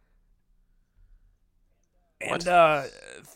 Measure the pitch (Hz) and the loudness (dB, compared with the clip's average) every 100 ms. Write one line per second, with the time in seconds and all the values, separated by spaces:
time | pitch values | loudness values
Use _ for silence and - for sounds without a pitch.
0 | _ _ _ _ _ _ _ _ _ _ | _ _ _ _ _ _ _ _ _ _
1 | - - _ _ _ _ _ _ _ _ | -20 -20 _ _ _ _ _ _ _ _
2 | _ - 190 - 175 175 160 151 131 - | _ -12 -6 -4 2 4 4 2 -4 -14
3 | 50 64 - | -20 -20 -20